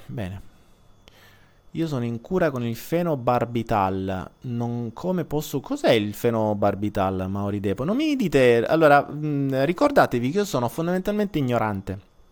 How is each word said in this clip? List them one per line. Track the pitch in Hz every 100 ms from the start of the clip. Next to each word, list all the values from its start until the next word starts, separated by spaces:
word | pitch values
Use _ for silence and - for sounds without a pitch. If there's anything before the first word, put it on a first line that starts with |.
| -
Bene. | - 92 95 - - _ _ _ _ - - - - _ _ -
Io | 151 160
sono | 139
in | 120 117
cura | - 185 165
con | 127
il | 117
fenobarbital, | 117 - 165 175 143 123 123 117 120 110 110 95 95 95 92 - -
non | 127 120 117 120 117
come | - 175 185
posso, | 143 147 147 143
cos'è | - 285 330
il | 120 104
fenobarbital, | - 120 117 107 104 104 98 104 104 95 95 92
Mauri | 101 101 101
Depo? | 98 98
Non | 139
mi | 233 311 277
dite, | 196 139 127 117 -
allora, | 160 156 143 -
mm, | 147 151 143 139 131
ricordatevi | 139 180 294 277 135 123 123
che | 180
io |
sono | 202 135 120
fondamentalmente | - 165 185 190 208 202 156
ignorante, | 127 120 110 98 98 98 - _ -